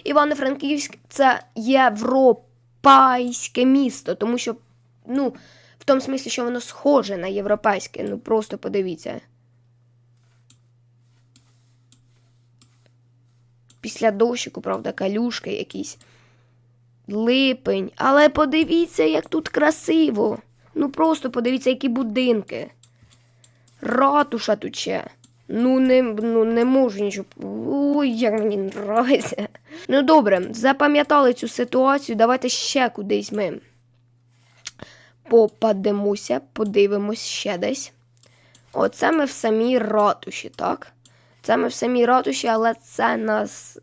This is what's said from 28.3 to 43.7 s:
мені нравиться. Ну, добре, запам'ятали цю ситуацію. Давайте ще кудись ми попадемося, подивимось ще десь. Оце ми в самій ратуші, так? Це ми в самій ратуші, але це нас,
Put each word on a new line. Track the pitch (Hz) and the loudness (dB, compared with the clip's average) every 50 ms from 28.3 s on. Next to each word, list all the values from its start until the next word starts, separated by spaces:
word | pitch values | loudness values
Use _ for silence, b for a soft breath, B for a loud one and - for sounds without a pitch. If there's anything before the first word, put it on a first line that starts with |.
| 208 | 0
мені | 220 214 220 202 | 0 -2 -2 -2
нравиться. | 202 196 190 190 214 208 196 208 226 247 247 285 - - - - - 208 208 _ - B B 302 330 349 B | -2 -4 -6 -8 -8 -8 -2 0 0 2 4 2 2 2 -2 -6 -6 -10 -10 _ -18 B B -20 -20 -6 B
Ну, | - 277 285 | 0 0 0
добре, | 262 320 311 254 208 190 214 185 - | 4 2 2 4 4 2 2 2 -4
запам'ятали | 220 226 226 262 277 277 294 294 294 294 294 285 302 294 277 254 247 | -8 -2 0 0 2 2 2 2 4 2 2 2 2 4 4 4 2
цю | - - 233 | 0 -4 -8
ситуацію. | - - 247 240 - 254 262 262 277 285 277 - 233 | -4 -6 -6 -2 0 2 2 4 2 0 -2 -4 0
Давайте | 208 226 233 254 262 254 254 | 2 2 2 2 0 0 -4
ще | - - - - - 285 254 233 | -4 -4 -4 -2 0 0 0 0
кудись | - - 196 196 208 202 202 - 214 | -2 -6 -6 -4 -4 -4 -4 -4 -6
ми | 208 208 175 - - - _ _ _ _ _ _ _ _ _ _ _ _ _ _ _ _ _ _ _ _ - - B B B B B B B B B _ - | -4 -4 -4 -6 -8 -14 _ _ _ _ _ _ _ _ _ _ _ _ _ _ _ _ _ _ _ _ -18 -16 B B B B B B B B B _ 4
попадемося, | 233 233 220 214 - _ - 226 214 196 190 208 202 202 202 208 202 202 - - 240 262 269 _ _ | 4 6 6 4 0 _ -2 0 0 0 0 -2 -2 0 -2 -2 -2 -4 -4 -4 -4 -4 -4 _ _
подивимось | - 220 208 196 202 202 202 202 202 202 208 220 - - | -6 -6 -2 2 2 2 2 2 -2 -4 -4 -6 -6 -8
ще | - - - - - 202 175 | -8 -8 -8 -6 -6 -6 -4
десь. | 190 208 254 269 - - _ _ _ _ _ - - b b b b b b b b b _ | -4 -4 -4 -6 -8 -14 _ _ _ _ _ -20 -20 b b b b b b b b b _
Оце | - - 202 - - - - 320 | -2 -2 -2 -2 -2 -2 0 2
ми | 330 294 | 2 0
в | 262 | -2
самій | - - - 233 220 220 226 240 254 247 | -4 -4 -2 0 0 2 2 2 2 0
ратуші, | 220 208 208 214 208 208 - - - - 190 - - - - | 0 0 0 2 2 2 0 -2 -6 -14 -14 -12 -14 -14 -10
так? | - - 180 - - - - _ _ _ b b b b b b b b | -6 -4 -4 -4 -6 -8 -20 _ _ _ b b b b b b b b
Це | - 220 | -2 0
ми | 247 262 247 | 0 0 -2
в | 247 | -4
самій | - - 226 247 247 233 | -4 -2 -2 0 2 2
ратуші, | 233 254 254 254 269 269 269 - | 2 2 2 0 -2 -6 -4 -2
але | 240 226 220 220 233 226 | -2 0 0 0 0 -2
це | - - - - - - 233 240 | -4 -10 -14 -6 -2 -2 -2 0
нас, | 226 220 220 214 214 208 202 - - - - | -2 -2 -2 -2 -2 -2 -6 -8 -14 -16 -16